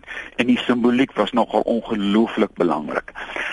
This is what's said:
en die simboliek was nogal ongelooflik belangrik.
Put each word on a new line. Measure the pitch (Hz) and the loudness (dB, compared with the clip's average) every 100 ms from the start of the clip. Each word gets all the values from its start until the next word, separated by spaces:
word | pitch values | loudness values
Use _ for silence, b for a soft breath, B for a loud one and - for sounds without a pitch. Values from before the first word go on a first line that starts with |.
| - B B B | -4 B B B
en | 120 | 2
die | 120 | 2
simboliek | - 123 120 123 131 | 2 2 4 4 0
was | - 101 | 0 0
nogal | 117 110 107 | 0 0 0
ongelooflik | - 117 - 107 101 107 113 - 101 | 0 -2 -2 -2 2 2 2 0 -2
belangrik. | - 87 76 73 - - B B B B | 0 0 0 -4 -6 -8 B B B B